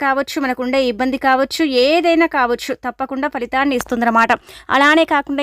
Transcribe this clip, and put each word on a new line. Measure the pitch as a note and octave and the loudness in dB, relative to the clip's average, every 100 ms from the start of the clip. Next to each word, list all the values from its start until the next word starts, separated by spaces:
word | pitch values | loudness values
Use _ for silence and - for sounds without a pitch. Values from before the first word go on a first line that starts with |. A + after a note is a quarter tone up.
| C#4 | -2
కావచ్చు, | C4+ C#4 E4 C4+ | -2 -4 -4 -4
మనకుండే | B3+ B3+ C4+ C4 | -4 -2 0 0
ఇబ్బంది | G#3 B3+ B3+ C4+ | -2 -4 -2 0
కావచ్చు, | C4 C4+ - D#4+ B3+ C4 | 0 0 -2 0 2 2
ఏదైనా | E4 E4+ E4 E4 | 2 2 2 2
కావచ్చు, | D4 B3 A#3+ - B3+ | 0 -2 -2 -6 -8
తప్పకుండా | B3+ - C4 C4+ C#4+ | -8 -8 -8 -6 -6
ఫలితాన్ని | C#4 A#3+ B3+ C#4 B3+ | -6 -4 -2 0 -2
ఇస్తుందన్నమాట. | - A#3+ A#3 A3+ A3+ - - - - | -4 -2 0 2 2 0 -4 -18 -2
అలానే | C4 C#4+ D#4 D#4+ | 2 4 4 4
కాకుండా | D4 C#4+ C#4+ | 0 -2 -4